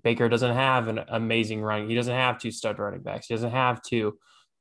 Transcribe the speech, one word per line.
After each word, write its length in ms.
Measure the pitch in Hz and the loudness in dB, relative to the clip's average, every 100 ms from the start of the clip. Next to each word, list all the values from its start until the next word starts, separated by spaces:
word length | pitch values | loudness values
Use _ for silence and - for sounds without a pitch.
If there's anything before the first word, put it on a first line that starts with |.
Baker 260 | 117 117 117 | 0 4 4
doesn't 240 | 117 123 | 4 2
have 340 | 120 135 127 113 | 4 4 4 2
an 120 | 110 - | -4 -4
amazing 560 | 117 113 113 110 107 | -2 0 0 0 -2
running. 260 | 107 107 107 | -2 -2 0
He 60 | 117 | -2
doesn't 180 | 123 | 0
have 240 | 123 127 120 | 2 0 0
two 140 | 117 | -6
stud 260 | - 110 104 | -6 -6 -4
running 240 | 101 95 | -6 -6
backs. 240 | 95 110 - | -8 -10 -6
He 80 | |
doesn't 160 | 113 117 | -4 -2
have 320 | 127 127 120 | 2 2 0
two, 380 | - 120 107 - _ _ _ _ | -2 0 0 -4 _ _ _ _